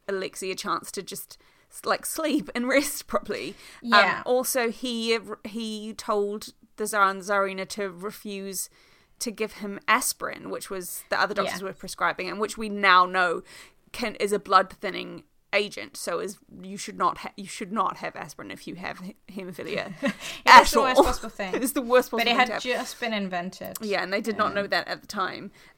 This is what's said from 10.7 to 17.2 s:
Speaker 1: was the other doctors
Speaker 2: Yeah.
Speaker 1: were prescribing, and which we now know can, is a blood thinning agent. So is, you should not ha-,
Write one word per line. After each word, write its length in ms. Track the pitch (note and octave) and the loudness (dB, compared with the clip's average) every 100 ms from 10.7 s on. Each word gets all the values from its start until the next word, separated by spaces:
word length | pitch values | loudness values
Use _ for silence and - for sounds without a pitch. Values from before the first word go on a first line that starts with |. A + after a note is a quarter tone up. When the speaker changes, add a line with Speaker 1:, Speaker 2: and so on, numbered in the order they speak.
Speaker 1:
was 320 | F#3+ F3+ - - | -8 -8 -12 -2
the 100 | G3 | 0
other 140 | F#3+ | 2
doctors 260 | G3+ F#3+ F#3 | 0 -2 -4
Speaker 2:
Yeah. 60 | F#3+ | -8
Speaker 1:
were 60 | |
prescribing, 540 | - F#3+ - F3 D#3 F#3 | -10 -12 -2 -2 -2 -6
and 80 | G3 | -4
which 160 | G#3+ A3 | -4 -4
we 120 | A3 | -6
now 360 | G3+ G3 F3+ F3+ | 2 6 8 6
know 360 | F#3 F3+ F3 - - - _ _ | 4 2 0 -6 -18 -20 _ _
can, 220 | - A#3 | -8 -6
is 180 | - G3+ | -2 0
a 60 | G3+ | 0
blood 340 | G3 F#3+ F#3 - | 6 6 6 -2
thinning 440 | G3 F3+ F3 E3+ - _ _ | -8 -8 -10 -14 -18 _ _
agent. 420 | G3+ G#3 - - - | 0 0 -6 -12 -8
So 220 | - E3+ | -6 -4
is, 180 | F#3 F#3+ - F#3 | -6 -10 -18 -18
you 160 | F#3 G3 | -14 -10
should 180 | - F#3 | -10 -2
not 220 | F3+ | -2
ha-, 140 | - | -2